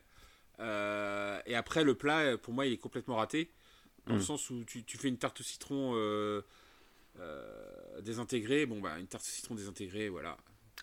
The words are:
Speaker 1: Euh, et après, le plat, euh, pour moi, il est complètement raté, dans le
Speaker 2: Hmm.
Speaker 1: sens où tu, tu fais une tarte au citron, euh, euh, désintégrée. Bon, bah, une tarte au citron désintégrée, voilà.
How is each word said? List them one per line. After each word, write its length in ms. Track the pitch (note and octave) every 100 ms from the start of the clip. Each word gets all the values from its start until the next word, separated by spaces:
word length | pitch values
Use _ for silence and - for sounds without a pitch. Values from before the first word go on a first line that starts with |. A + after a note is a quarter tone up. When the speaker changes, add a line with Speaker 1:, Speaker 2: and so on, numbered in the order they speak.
| _ - - - - -
Speaker 1:
Euh, 800 | A2+ G#2 G#2 G#2 G2+ G2+ G2+ G2 -
et 80 |
après, 280 | A#2 - D#3+
le 120 | D3
plat, 240 | A#2 C#3+ D#3
euh, 180 | D3 A2+
pour 160 | -
moi, 140 | B2 C#3
il 60 |
est 40 | A2+
complètement 380 | B2 B2+ A#2+
raté, 360 | A2+ G#2+ D3+ E3 - - - - -
dans 80 | -
le 60 | G#2+
Speaker 2:
Hmm. 40 |
Speaker 1:
sens 280 | F#2+ D3 -
où 120 | A#2+
tu, 200 | A2+ A#2+
tu 160 | A2 A2+
fais 80 | C#3
une 100 | B2
tarte 220 | C3 -
au 40 |
citron, 500 | - - - C#3 C3
euh, 480 | A2+ G#2+ G#2 G#2 G#2 - - - - - - - -
euh, 800 | E2+ C#2+ G#1 G#1+ G1+ G1+ G1+ B1
désintégrée. 640 | G#2 A2+ A2+ B2 G#2+ D3
Bon, 140 | C3+ G#2+
bah, 200 | F#2 D#2+
une 80 | F#2+
tarte 160 | A2+
au 40 | -
citron 260 | - -
désintégrée, 540 | A2 G2+ F#2 F#2+ G2+ G#2+
voilà. 280 | E2+ E2 - - - - -